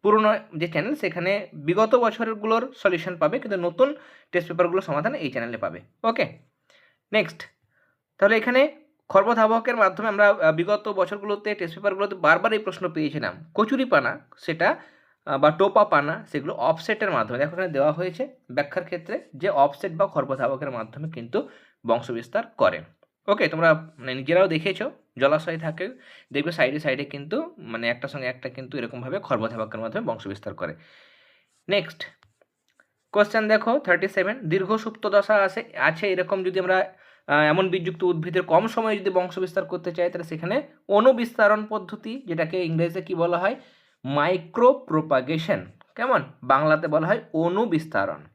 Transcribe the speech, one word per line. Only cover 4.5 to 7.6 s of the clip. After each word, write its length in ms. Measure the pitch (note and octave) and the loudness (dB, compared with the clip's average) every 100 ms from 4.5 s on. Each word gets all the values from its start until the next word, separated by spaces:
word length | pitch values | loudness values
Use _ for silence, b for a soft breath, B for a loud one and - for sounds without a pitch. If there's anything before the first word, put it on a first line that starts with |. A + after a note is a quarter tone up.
| E3+ F3 F#3 | 0 2 2
সমাধান 320 | F#3+ D3 G#3+ | -2 -2 -2
এই 160 | C#4+ D3+ | -4 -6
চ্যানেলে 280 | B2+ A#2 A2+ | -6 -6 -6
পাবে। 220 | F#2+ F2 _ _ | -6 -8 _ _
ওকে, 340 | A3+ A3+ - - _ _ b b b b _ | -2 -2 -4 -6 _ _ b b b b _
নেক্সট। 300 | G#3+ - - - _ | 0 0 -8 -20 _